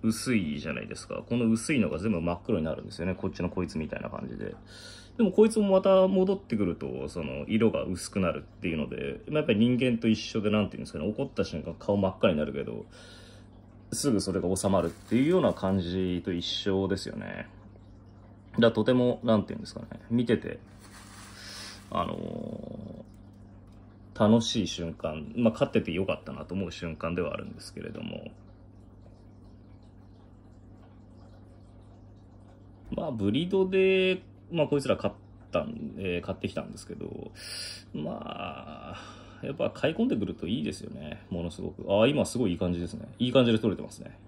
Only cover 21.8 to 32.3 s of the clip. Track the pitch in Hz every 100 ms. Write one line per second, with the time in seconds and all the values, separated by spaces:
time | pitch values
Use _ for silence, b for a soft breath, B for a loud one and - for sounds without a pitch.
21.8 | - - 85 50 50 50 50 - - -
22.8 | - - - - - - - - - -
23.8 | - - - - 104 117 113 117 92 -
24.8 | 82 - 82 78 73 113 117 113 139 113
25.8 | - 82 92 80 - 69 76 95 90 -
26.8 | 87 78 82 87 85 - - - - 50
27.8 | 50 50 50 50 - - - - - -
28.8 | - - - - - - - - - -
29.8 | - - - - - - - - - -
30.8 | - - - - - - - - - -
31.8 | - - - - -